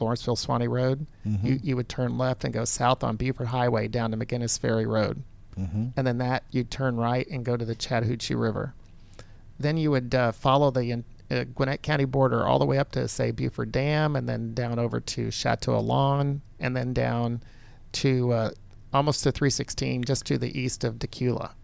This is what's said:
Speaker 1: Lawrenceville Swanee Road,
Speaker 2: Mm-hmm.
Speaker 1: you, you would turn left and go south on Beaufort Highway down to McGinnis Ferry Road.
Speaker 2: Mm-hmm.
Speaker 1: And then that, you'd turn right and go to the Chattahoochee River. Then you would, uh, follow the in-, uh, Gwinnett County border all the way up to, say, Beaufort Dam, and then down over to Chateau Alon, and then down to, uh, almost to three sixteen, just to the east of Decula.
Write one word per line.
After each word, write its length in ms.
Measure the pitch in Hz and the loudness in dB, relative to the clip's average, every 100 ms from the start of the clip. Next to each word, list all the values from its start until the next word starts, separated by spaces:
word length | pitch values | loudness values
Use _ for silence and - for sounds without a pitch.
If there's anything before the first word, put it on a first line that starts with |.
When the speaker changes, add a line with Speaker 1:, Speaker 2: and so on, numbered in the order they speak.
Speaker 1:
Lawrenceville 340 | 113 120 - 117 | -2 0 0 -2
Swanee 300 | - 120 120 | 0 0 0
Road, 380 | 123 131 139 156 - 107 | 2 2 0 -4 -6 -2
Speaker 2:
Mm-hmm. 180 | 104 117 | 2 2
Speaker 1:
you, 120 | 131 | 2
you 120 | 139 123 | 0 -2
would 140 | 123 | -2
turn 280 | - 123 120 | -2 -2 0
left 260 | 127 127 135 | 0 0 -2
and 80 | |
go 100 | 117 117 | -2 -2
south 380 | - 123 131 | 2 2 2
on 120 | 120 110 | 0 0
Beaufort 300 | 127 - 117 | -2 -2 -2
Highway 400 | 127 123 113 110 | 2 2 2 0
down 220 | 120 113 | -2 -2
to 60 | 110 | -2
McGinnis 400 | 117 123 117 - | -2 -2 -2 -2
Ferry 260 | 123 113 113 | 0 0 2
Road. 340 | 110 101 139 - - - 95 | 2 0 -2 -10 -18 -12 -6
Speaker 2:
Mm-hmm. 320 | 92 104 123 131 | -4 -2 -2 0
Speaker 1:
And 120 | 127 | 0
then 100 | 120 | 0
that, 260 | 123 127 - | 0 -2 -2
you'd 220 | 131 113 | -2 -2
turn 260 | - 135 117 | -2 0 0
right 300 | 117 127 - | 2 0 -2
and 160 | 139 120 | -4 -2
go 100 | 120 | -2
to 80 | |
the 120 | 117 113 | -2 -4
Chattahoochee 580 | - 120 113 120 - | -2 0 0 0 -2
River. 400 | 120 113 104 127 - - - - - - - - - | 0 0 0 -4 -8 -18 -20 -20 -20 -20 -20 -18 -2
Then 180 | 147 160 | 0 2
you 140 | 151 | 4
would, 240 | 135 120 127 | 2 2 2
uh, 160 | 120 | 2
follow 400 | - 135 139 143 | 2 4 6 4
the 180 | 127 120 | 2 0
in-, 160 | 120 - - - | -2 -6 -12 -4
uh, 140 | 123 123 | -4 -2
Gwinnett 300 | 127 135 143 | -2 -2 -2
County 220 | - 151 135 | 0 0 2
border 420 | 139 131 117 - | 4 4 4 4
all 100 | 131 | 4
the 80 | 139 | 4
way 140 | 135 | 2
up 120 | 139 | 0
to, 140 | 131 120 | -2 -2
say, 220 | - 120 | 0 -2
Beaufort 420 | 113 131 - 113 | 0 -2 -2 -2
Dam, 440 | 123 143 151 151 139 | 0 2 2 2 0
and 120 | 120 | -2
then 280 | 113 113 113 | -2 -4 -2
down 240 | 120 117 | -2 0
over 200 | 117 120 | 0 -2
to 300 | - - 117 | -4 -4 -4
Chateau 480 | - 127 - 131 113 | -2 0 0 2 0
Alon, 640 | 110 131 139 139 143 143 - - | 2 2 4 2 0 -2 -8 -6
and 160 | 127 127 | -4 -2
then 160 | 123 | -2
down 520 | 123 120 120 120 120 - - - - - | 0 0 0 -2 -4 -8 -18 -20 -20 -10
to, 400 | - 139 127 123 | 0 2 2 2
uh, 200 | 117 110 - - - - | 2 0 -4 -16 -20 -2
almost 300 | 139 147 - | 2 2 2
to 80 | 139 | 0
three 200 | - 139 | 2 2
sixteen, 520 | - - - 131 127 | 0 -4 -4 -2 0
just 220 | 123 127 - | 0 -2 0
to 140 | 135 | -2
the 200 | - 143 | -2 -4
east 240 | 127 - | -4 -2
of 120 | 117 117 | -4 -4
Decula. 560 | 135 - 123 110 85 - | -8 -2 0 0 -4 -14